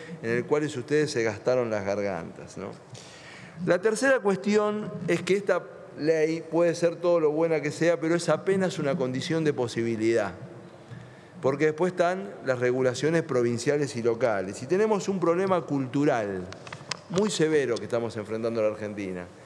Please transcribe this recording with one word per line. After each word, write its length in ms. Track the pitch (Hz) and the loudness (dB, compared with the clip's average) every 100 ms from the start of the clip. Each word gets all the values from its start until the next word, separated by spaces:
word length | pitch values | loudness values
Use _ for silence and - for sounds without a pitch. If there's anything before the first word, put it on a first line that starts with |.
| - 175 | -14 -8
en 100 | 113 | -2
el 140 | 120 120 | -2 2
cuales 300 | 147 151 127 | 0 0 -4
ustedes 340 | 120 147 147 | 0 2 2
se 120 | 120 | 0
gastaron 460 | 113 101 - 127 117 | -2 0 0 2 2
las 160 | 107 98 | -2 0
gargantas, 720 | 104 101 87 85 - - - | -2 -2 -4 -6 -12 -14 -12
¿no? 140 | 101 - - - - - - - - - 170 | -10 -12 -18 -18 -18 -20 -20 -18 -18 -6 0
La 140 | 180 | 2
tercera 400 | 214 214 269 254 | 2 2 4 4
cuestión 720 | 196 190 208 208 208 208 214 - - | 2 0 2 2 2 -2 -6 -6 -2
es 140 | 170 | 0
que 160 | 175 196 | 2 0
esta 260 | 196 180 - - - - | 2 -2 -2 -16 -16 -4
ley 440 | 147 160 156 165 | 0 2 2 0
puede 340 | 160 160 170 156 | -2 2 2 4
ser 220 | 170 165 | 0 2
todo 240 | 175 170 | 2 4
lo 100 | 151 | 4
buena 300 | 151 165 156 | 2 2 2
que 100 | 143 | 0
sea, 300 | 127 160 165 | 0 2 2
pero 140 | 160 170 | 2 0
es 120 | 170 | 2
apenas 520 | 156 190 196 185 - | 0 2 2 0 0
una 180 | 143 135 | -2 0
condición 480 | 127 131 127 160 151 | 0 -2 -2 0 2
de 80 | |
posibilidad, 800 | 127 120 120 117 110 113 113 98 85 - - - - - - - - - - | 0 -2 0 -2 2 2 2 0 -6 -14 -16 -18 -20 -18 -18 -18 -20 -20 -2
porque 260 | 131 139 156 | 0 2 2
después 260 | 151 180 | 2 0
están 400 | 180 175 190 202 - 127 | 2 0 0 -6 -8 -2
las 140 | 127 | 2
regulaciones 640 | 123 127 127 123 147 165 | 2 4 2 2 2 2
provinciales 720 | 160 127 120 117 143 147 143 120 | 2 2 2 0 0 0 0 0
y 80 | |
locales. 580 | 113 110 123 101 95 104 | 0 2 2 0 -2 -6
Y 40 | 127 | 0
tenemos 420 | 185 220 202 - | 2 2 2 0
un 140 | 190 | 0
problema 400 | 170 170 190 180 | 2 2 2 0
cultural 800 | - 143 127 135 147 120 104 95 90 - - - - - - | 0 -2 0 2 2 2 0 -4 -6 -12 -14 -14 -10 -10 -4
muy 200 | 180 208 | 0 0
severo 460 | - 156 151 135 135 | 2 2 4 2 -2
que 80 | 104 | -2
estamos 320 | 120 117 110 | -2 -2 -6
enfrentando 420 | 101 113 113 113 | -6 -4 -2 2
en 60 | 107 | 0
la 80 | |
Argentina, 520 | 104 104 101 95 90 87 - | 0 -6 -6 -6 -6 -10 -16